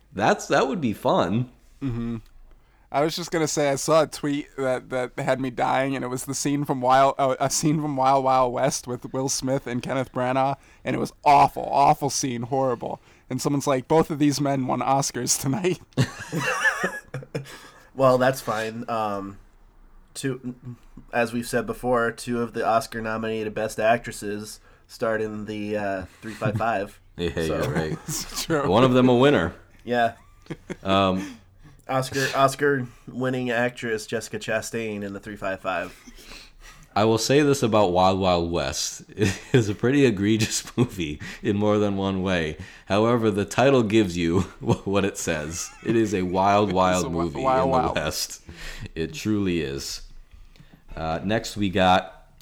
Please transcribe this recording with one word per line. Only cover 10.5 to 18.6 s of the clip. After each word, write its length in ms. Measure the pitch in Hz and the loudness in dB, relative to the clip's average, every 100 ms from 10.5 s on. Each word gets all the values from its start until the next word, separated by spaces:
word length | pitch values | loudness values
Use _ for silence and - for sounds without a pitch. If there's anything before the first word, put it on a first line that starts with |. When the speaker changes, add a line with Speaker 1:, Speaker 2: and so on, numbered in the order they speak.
| 135 - _ | -2 -10 _
Speaker 2:
and 120 | 131 135 | -6 -4
it 20 | |
was 140 | 143 - | -4 0
awful, 440 | 151 143 139 131 - | 6 6 6 2 -2
awful 400 | - 143 151 139 | 4 4 4 0
scene, 320 | - 139 120 | -2 -4 -4
horrible. 580 | 120 135 131 117 - - _ - - | -2 0 0 -2 -6 -10 _ -20 -8
And 100 | 131 | -4
someone's 280 | 151 143 147 | -2 0 0
like, 180 | 131 - | 0 4
"Both 240 | 160 160 | 4 4
of 80 | 147 | 2
these 220 | 147 135 | 2 2
men 260 | 139 135 127 | 0 0 0
won 140 | 131 | 0
Oscars 600 | 127 135 135 120 127 - | 2 2 0 -2 -2 -2
tonight." 380 | 135 135 185 170 - - | -2 -2 -2 -4 -4 -2
<laughs> 1500 | 120 - - 165 131 - - - 185 - - 135 - 147 - - - - - | -2 -4 -8 -4 -4 0 0 0 -4 -6 -12 -14 -10 -10 -10 -16 -20 -20 -12
Speaker 3:
Well, 240 | - 131 127 | 2 4 6
that's 220 | 127 135 | 4 0
fine. 440 | - 107 | -4 -4